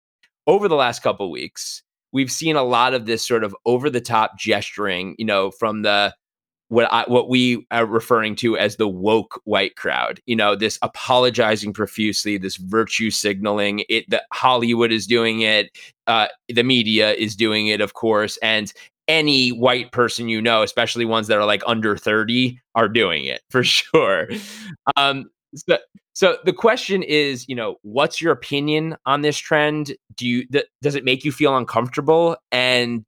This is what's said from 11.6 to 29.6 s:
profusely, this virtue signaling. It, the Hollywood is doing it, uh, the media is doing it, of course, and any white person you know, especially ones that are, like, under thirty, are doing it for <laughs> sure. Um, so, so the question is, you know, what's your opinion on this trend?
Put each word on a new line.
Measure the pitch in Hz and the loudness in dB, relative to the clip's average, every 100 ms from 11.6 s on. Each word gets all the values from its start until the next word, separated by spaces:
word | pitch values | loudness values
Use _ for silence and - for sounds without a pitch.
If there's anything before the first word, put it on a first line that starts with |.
| 104 | -4
profusely, | 101 101 - 107 98 104 101 | -6 -6 -2 -4 -2 -4 -4
this | 95 95 | -6 -10
virtue | 92 110 110 - 110 | -2 -2 0 -2 -4
signaling. | - 104 98 104 104 101 104 - | -2 -4 -2 -2 0 -2 -2 -2
It, | 113 - | -2 0
the | 110 - | -4 -4
Hollywood | - 127 127 117 117 117 | -2 0 2 0 2 2
is | 113 95 | 0 0
doing | 120 113 113 | 2 2 0
it, | 110 107 104 - - _ - | 2 2 0 -10 -20 _ -2
uh, | 117 107 - - | 0 0 -4 -4
the | 120 | 0
media | 123 127 110 110 107 | 2 2 4 4 4
is | - 107 | 2 -2
doing | 98 110 107 107 | 0 0 2 0
it, | 104 | 0
of | 104 | -2
course, | - 113 107 107 - | -2 0 2 0 -2
and | 113 110 101 - - _ - | 0 0 -2 -12 -20 _ 0
any | 160 151 135 127 | 2 2 2 2
white | 117 127 127 120 | 2 2 2 -2
person | 127 117 - 117 | 0 0 0 -4
you | 110 | 0
know, | 117 110 | 2 2
especially | 107 - 117 120 | 2 0 -2 -2
ones | 113 113 107 | 0 0 2
that | 107 | 2
are, | |
like, | 104 104 - | 2 0 0
under | 113 107 101 | 0 0 -2
thirty, | - 107 110 120 127 127 _ 113 | 0 0 2 0 -2 -4 _ 0
are | 110 | 2
doing | 113 95 78 | 2 2 0
it | 67 62 _ | -4 -10 _
for | 127 | 0
<laughs> | |
sure. | - - - 160 110 92 76 214 - 220 214 156 - 143 | 2 0 2 2 4 0 -2 -8 -12 -18 -18 -6 -2 0
Um, | 139 135 - _ _ 139 | 0 -2 -8 _ _ -14
so, | - 165 - _ _ | -2 -2 -2 _ _
so | - 185 - | 0 2 2
the | 180 | -2
question | - 226 240 - 190 | 2 2 2 -2 -2
is, | - 151 143 127 127 | 2 2 2 -4 -8
you | 123 | -6
know, | 107 - | -6 -8
what's | 104 113 156 - | -4 0 0 0
your | 165 | 0
opinion | 139 - 143 147 156 160 156 127 | -2 -2 -2 0 -2 -2 -6 -2
on | 143 | 0
this | 147 139 | 0 -2
trend? | - 156 | 0 2